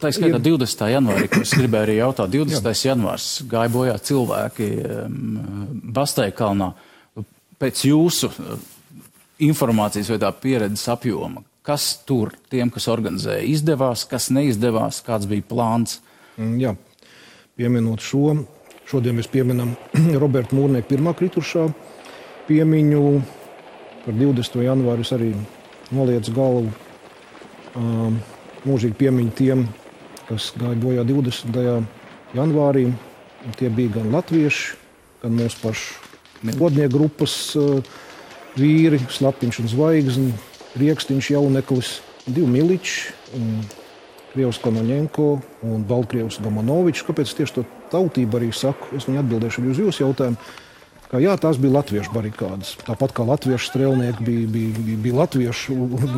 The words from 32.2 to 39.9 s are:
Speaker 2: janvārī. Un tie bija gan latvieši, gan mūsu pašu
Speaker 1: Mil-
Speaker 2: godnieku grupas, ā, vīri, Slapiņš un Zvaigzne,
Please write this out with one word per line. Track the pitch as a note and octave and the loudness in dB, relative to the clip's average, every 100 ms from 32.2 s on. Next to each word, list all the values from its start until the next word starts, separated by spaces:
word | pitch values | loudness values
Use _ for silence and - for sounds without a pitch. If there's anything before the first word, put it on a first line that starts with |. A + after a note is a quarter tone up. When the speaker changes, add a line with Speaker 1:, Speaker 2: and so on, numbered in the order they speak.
| - | -10
Speaker 2:
janvārī. | B2 D3+ D3 C#3+ C3+ B2 A#2+ - - - - | -2 2 4 4 4 2 0 -8 -20 -20 -18
Un | B2 | -12
tie | G#2+ B2+ | -4 -2
bija | A2+ B2 G#2 | 0 0 0
gan | A2 | 0
latvieši, | C#3+ F3+ D#3+ D3 C3 - - - - _ - | -2 0 2 2 0 -6 -10 -18 -20 _ -10
gan | A#2+ A#2 | -2 0
mūsu | A#2 - | 0 -2
pašu | A2 G#2+ - - - - - - | -6 -6 -8 -14 -18 -20 -20 -10
Speaker 1:
Mil- | A2 | -4
Speaker 2:
godnieku | A#2+ E3 C#3+ C#3+ | 2 2 4 2
grupas, | C3+ D3+ - D3+ - - | 4 2 2 -2 -2 -4
ā, | D3+ C#3+ C#3 B2 - - - - - - | 0 2 2 -2 -12 -20 -20 -20 -20 -10
vīri, | - C#3+ D#3+ D#3+ D3 | 0 4 6 6 4
Slapiņš | B2 - C3+ - A#2+ A2+ | 0 0 0 2 -2 -2
un | A#2 | -2
Zvaigzne, | A#2+ D#3 | 2 4